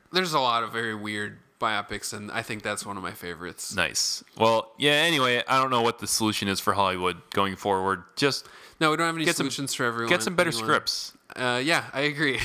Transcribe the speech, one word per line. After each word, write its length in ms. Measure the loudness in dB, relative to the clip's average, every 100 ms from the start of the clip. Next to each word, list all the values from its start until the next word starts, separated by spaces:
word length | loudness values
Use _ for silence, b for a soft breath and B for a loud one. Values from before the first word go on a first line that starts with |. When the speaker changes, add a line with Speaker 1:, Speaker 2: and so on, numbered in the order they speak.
| _
Speaker 1:
There's 220 | -2 0
a 60 | 2
lot 220 | 2 2
of 100 | 0
very 220 | -2 -4
weird 440 | -4 -6 -6 -6 -10 _ -4
biopics, 540 | 0 0 -2 -8 -8
and 180 | -10 -6
I 100 | -6
think 200 | -6 -6
that's 220 | -4 -4
one 140 | -6 -8
of 40 |
my 100 | -8
favorites. 600 | -8 -10 -8 -10 -10 -6
Speaker 2:
Nice. 480 | -2 0 0 -2 -4 -8 2
Well, 360 | 4 4 0 0
yeah, 140 | 2
anyway, 500 | 4 4 4 4 2 2
I 100 | 2
don't 100 | 4
know 100 | 4
what 180 | 2 0
the 60 | -2
solution 400 | 0 2 2 0
is 140 | 0
for 140 | 0
Hollywood 420 | 2 0 0 -2 -2 -4
going 240 | 0 0 0
forward. 460 | 0 2 2 -2 -6 0
Just 300 | 0 0 B B B -2
Speaker 1:
No, 120 | 0
we 80 | 2
don't 80 | 0
have 100 | 0
any 80 |
Speaker 2:
get 120 | 0 0
some, 80 | -2
Speaker 1:
solutions 260 | -4 -4
for 120 | -2
everyone. 260 | -2 0 2
Speaker 2:
get 120 | 2
some 140 | 2 0
better 140 | 0
Speaker 1:
Anyone. 160 | 0 0
Speaker 2:
scripts. 460 | 0 0 -6 -8 -16 -14
Speaker 1:
Uh, 260 | -4 -2 0
yeah, 200 | 2 0 0
I 80 | -2
agree. 380 | -2 0 0 0